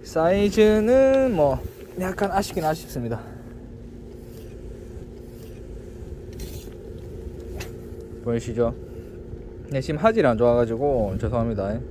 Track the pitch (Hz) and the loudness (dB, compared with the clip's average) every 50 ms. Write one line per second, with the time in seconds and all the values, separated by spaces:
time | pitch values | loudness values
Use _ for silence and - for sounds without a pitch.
0 | - - - 160 160 170 190 202 202 208 - 220 214 214 214 214 214 226 254 269 | -14 -2 0 4 4 6 6 6 4 4 6 8 8 8 8 6 6 6 6 8
1 | 269 262 269 269 269 262 220 - 147 139 131 127 - - - - - - - 185 | 8 8 6 6 4 4 4 4 4 4 4 0 -4 -10 -12 -12 -16 -12 -6 -4
2 | 185 185 185 - 202 196 190 196 202 - - 190 160 156 156 156 - - - 139 | -4 -4 0 0 0 2 2 0 0 0 -2 0 0 0 0 0 -4 -8 -6 -4
3 | 120 113 117 113 - - - - - - - - - - - - - - - - | -4 -4 -4 -6 -6 -12 -14 -14 -14 -14 -14 -14 -14 -14 -14 -14 -14 -14 -14 -14
4 | - - - - - - - - - - - - - - - - - - - - | -14 -14 -14 -14 -14 -14 -14 -14 -14 -14 -14 -14 -12 -12 -12 -12 -14 -12 -12 -12
5 | - - - - - - - - - - - - - - - - - - - - | -12 -12 -14 -14 -14 -14 -14 -14 -14 -14 -14 -14 -14 -12 -12 -12 -12 -14 -12 -12
6 | - - - - - - - - - - - - - - - - - - - - | -12 -12 -12 -12 -12 -12 -10 -10 -10 -8 -8 -10 -10 -12 -14 -14 -14 -12 -12 -12
7 | - - - - - - - - - - - - - - - - - - - - | -12 -12 -12 -10 -10 -10 -12 -10 -10 -10 -10 -10 -10 -10 -12 -12 -12 -14 -14 -14
8 | - - - - - 120 117 117 - 120 113 113 117 117 117 - - - - - | -14 -14 -14 -6 -4 -2 -2 -2 -2 -4 0 2 2 2 0 -4 -12 -12 -12 -14
9 | - - - - - - - - - - - - - - 143 135 - - 151 156 | -14 -14 -14 -14 -14 -12 -12 -12 -14 -14 -14 -14 -8 -4 -4 -2 -2 -2 -2 4
10 | - 226 226 226 170 127 117 107 120 120 120 120 120 113 113 117 139 147 135 120 | 4 4 6 8 6 6 6 6 6 6 8 6 4 4 2 2 2 2 4 4
11 | 107 98 95 101 117 117 120 117 113 117 110 101 95 98 107 120 127 - | 2 0 0 0 0 0 2 2 2 2 0 0 0 -2 -2 -4 -6 -8